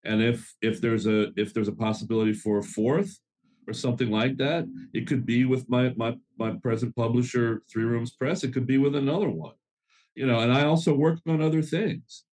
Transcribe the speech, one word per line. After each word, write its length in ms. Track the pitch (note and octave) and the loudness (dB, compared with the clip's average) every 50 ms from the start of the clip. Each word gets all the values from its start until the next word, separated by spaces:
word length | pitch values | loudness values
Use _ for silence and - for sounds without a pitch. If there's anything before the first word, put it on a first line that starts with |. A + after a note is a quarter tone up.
| _ | _
And 180 | - A2 G#2+ | -2 0 2
if, 320 | A2 B2+ A#2+ A#2+ - - - _ | 2 2 0 -2 -6 -16 -12 _
if 180 | - A2+ A2 - | -2 -2 -2 0
there's 280 | - A#2 A2+ A2 F#2+ A2 | 0 0 0 2 2 2
a, 240 | G#2+ G#2+ G#2 - - | 2 2 2 0 0
if 200 | G2+ G#2+ G#2 - | -4 -4 -4 -2
there's 120 | A2+ G#2 G2+ | -4 -2 -2
a 20 | G#2+ | -2
possibility 580 | - A2+ A2 G#2+ - - - A2+ A2 A2 A2 G#2+ | -4 -4 -4 -4 -4 -4 -2 0 0 2 0 0
for 260 | G#2+ - A2 G#2 G#2 | -2 -2 0 0 0
a 40 | G2+ | -2
fourth 540 | - - - G#2+ A#2 C#3+ E3+ G3+ G3+ - - _ _ _ _ _ _ _ _ _ - | -4 -4 0 0 2 2 2 0 -2 -6 -18 _ _ _ _ _ _ _ _ _ -10
or 60 | A2+ | -10
something 380 | A#2+ - B2+ B2 A#2+ B2+ A2+ | -4 -2 -2 0 0 0 0
like 260 | G#2+ A2 A2+ C3+ C3+ B2 | 2 2 0 0 0 0
that, 280 | C3 C#3+ D#3+ E3+ E3+ E3+ - - - - - | -2 0 0 -2 -4 -6 -10 -14 -16 -8 -8
it 140 | - A2+ - | -8 -4 -2
could 180 | D3 B2+ A#2+ | -2 -2 0
be 180 | - A#2 A#2+ B2+ | 0 2 2 4
with 220 | B2+ C3 B2 B2 - | 2 2 0 0 0
my, 240 | B2 B2 B2+ B2+ B2 G#2+ | 0 2 2 2 0 -2
my, 180 | A2+ A#2 A#2+ - _ _ _ - | -4 -4 -4 -6 _ _ _ -4
my 140 | A2+ A2 G#2+ - | -4 -4 -4 -4
present 340 | - B2 A2+ A2 - A2 - | -2 -2 -2 0 -2 -4 -2
publisher, 680 | - A#2 A#2 A#2+ B2 B2 B2 - B2 A#2+ A2+ A2+ G#2+ _ _ - | -2 -2 2 2 0 0 0 0 0 0 0 -2 -4 _ _ -4
Three 100 | A2+ A2+ | -2 0
Rooms 280 | A2+ A#2+ A#2 A#2 A#2+ | 0 0 -2 -2 -6
Press. 320 | - _ C3 C3+ E3+ F3+ - | -6 _ -2 -2 -2 -2 -4
It 100 | B2+ A#2+ | -4 -2
could 140 | C3 A#2+ A#2+ | -2 0 2
be 100 | C3 C3+ | 2 4
with 180 | C#3 C#3+ C#3 | 4 4 2
another 340 | D3 C#3 C3+ C#3+ G3 G#3 E3+ | 2 0 0 0 0 0 -2
one, 260 | F2 D#2+ D#3 - - _ _ _ _ _ _ _ _ _ _ _ _ | -2 -6 -10 -12 -18 _ _ _ _ _ _ _ _ _ _ _ _
you 140 | - C3+ C3 | -4 0 2
know. 120 | A#2+ A2+ | 2 2
And 120 | A2+ A#2 B2 | 4 4 4
I 120 | C3+ C#3+ | 4 4
also 280 | D3 D#3+ E3 E3 - D3 | 4 2 2 2 2 2
work 240 | C#3 D3 D#3+ E3 E3 _ E3 | 4 4 2 2 0 _ 0
on 140 | D#3+ D#3 | 0 2
other 220 | D#3 D#3+ D#3 D#3+ D#3 | 2 2 2 2 0
things. 600 | D3+ - E3 A3 F#3+ - - - _ - - _ _ | 0 -2 -2 -2 -2 -4 -6 -10 _ -20 -20 _ _